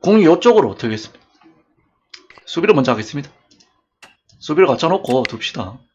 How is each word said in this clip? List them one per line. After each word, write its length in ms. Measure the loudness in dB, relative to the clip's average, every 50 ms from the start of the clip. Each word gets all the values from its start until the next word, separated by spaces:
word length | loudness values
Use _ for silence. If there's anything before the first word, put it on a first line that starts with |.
공이 220 | 2 2 4 4 6
이쪽으로 480 | 4 4 4 4 2 4 4 2 0
어떻게 160 | -4 -6 -6 -6
하겠습니다. 340 | -6 -6 -10 -16 _ _ _ _ _ _ _ _ _ _ _ _ _ _ _ _ _ _ _ _ -20 -20 _ _ _ _ _
수비를 280 | -10 -6 -4 0 2 2
먼저 180 | 2 2 0 -2
하겠습니다. 380 | -4 -4 -12 -12 -14 -14 -14 _ _ _ _ _ _ _ _ _ _ _ _ _ _ -20 _ _ _ _ _ _ _
수비를 280 | -10 -6 0 2 2
갖춰놓고 580 | 2 2 -2 -2 -2 -2 -4 -4 -2 -2 -2 -2 -4
둡시다. 480 | -8 -10 -12 -12 -10 -10 -12 -12 -14 -20 _ _